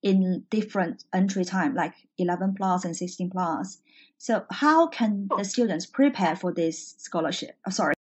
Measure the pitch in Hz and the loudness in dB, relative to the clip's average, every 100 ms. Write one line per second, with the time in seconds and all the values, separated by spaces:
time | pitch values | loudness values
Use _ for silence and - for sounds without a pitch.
0 | 202 190 185 180 - 214 214 202 175 - | 4 4 4 0 -2 -2 -2 -2 -2 -4
1 | - 185 190 190 180 190 151 165 170 - | -4 0 2 0 -2 0 0 0 -4 -6
2 | _ - 180 180 190 190 190 180 180 160 | _ -4 -2 0 -2 -2 0 0 -2 -6
3 | 180 - 180 185 175 160 190 - _ _ | -8 -6 -6 -2 -2 -2 -6 -12 _ _
4 | _ _ - 226 - - 294 320 330 - | _ _ -2 -2 -2 0 4 6 4 2
5 | 226 202 196 190 202 - 233 165 180 - | 0 0 -2 -2 -2 0 0 0 -6 2
6 | 277 269 180 160 180 170 165 165 - - | 2 4 0 0 -4 0 -2 -2 -12 -18
7 | - 175 160 185 - - - 190 160 147 | -6 -2 -2 -4 -8 -12 -6 -2 0 0